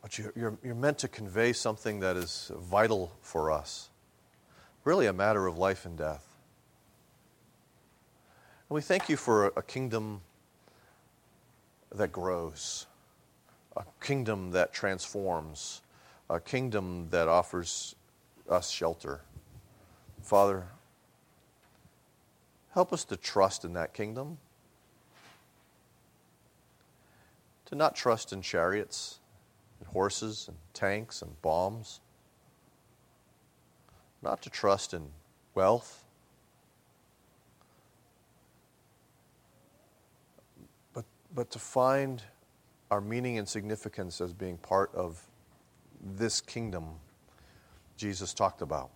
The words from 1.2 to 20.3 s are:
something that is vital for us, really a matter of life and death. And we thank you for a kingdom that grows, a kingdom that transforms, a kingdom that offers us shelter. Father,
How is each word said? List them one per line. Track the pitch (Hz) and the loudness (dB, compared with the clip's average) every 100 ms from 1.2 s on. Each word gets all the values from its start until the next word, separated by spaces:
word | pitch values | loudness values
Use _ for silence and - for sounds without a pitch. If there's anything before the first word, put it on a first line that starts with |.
| 104 92 117 | -4 4 4
something | 120 117 110 113 104 | 4 -2 -2 -4 0
that | 92 90 | 0 0
is | 87 - - 82 | -2 -8 -10 -12
vital | 87 98 110 107 87 - | 2 6 6 4 0 -8
for | - 82 78 | -6 -2 2
us, | 78 73 - - _ _ _ _ _ _ - - _ | 0 -2 -12 -14 _ _ _ _ _ _ -20 -20 _
really | - 180 120 | 2 4 4
a | |
matter | 92 101 107 92 | 4 4 4 2
of | 82 | 2
life | 95 92 90 | 2 2 -4
and | 82 | -6
death. | 78 73 - - _ _ _ _ _ _ _ _ _ _ _ _ _ _ _ _ _ _ _ - - - _ | -4 -4 -12 -20 _ _ _ _ _ _ _ _ _ _ _ _ _ _ _ _ _ _ _ -20 -20 -20 _
And | 151 | -4
we | |
thank | 151 190 - | 2 2 4
you | 151 | 0
for | - 107 101 - | 6 6 6 2
a | |
kingdom | - 127 131 113 107 104 87 _ _ _ _ _ _ _ _ _ _ _ _ _ _ _ _ | -4 -6 -2 -2 -4 -10 -14 _ _ _ _ _ _ _ _ _ _ _ _ _ _ _ _
that | 101 98 | -2 -2
grows, | 80 90 90 82 76 - - - _ _ _ _ _ _ _ _ - | 0 -2 -2 -4 -8 -10 -10 -12 _ _ _ _ _ _ _ _ -12
a | 95 _ | -12 _
kingdom | - 139 113 104 92 | -4 -2 0 -2 0
that | 90 87 | 2 2
transforms, | - 101 92 - 104 95 85 78 76 - - _ - - - _ | 2 -2 -2 -6 -4 -2 -2 -4 -12 -12 -14 _ -20 -20 -20 _
a | 85 | -4
kingdom | - 127 127 107 92 87 85 | -2 -4 0 -2 -2 -6 0
that | 87 82 | 2 6
offers | 85 87 90 85 - - - _ _ _ _ - | 6 4 -2 -4 -6 -8 -14 _ _ _ _ 0
us | 90 90 | 0 0
shelter. | - 82 82 69 71 - - - - - - - - - - | -2 -2 -2 -8 -10 -12 -20 -20 -20 -20 -20 -20 -20 -20 -18
Father, | - | 4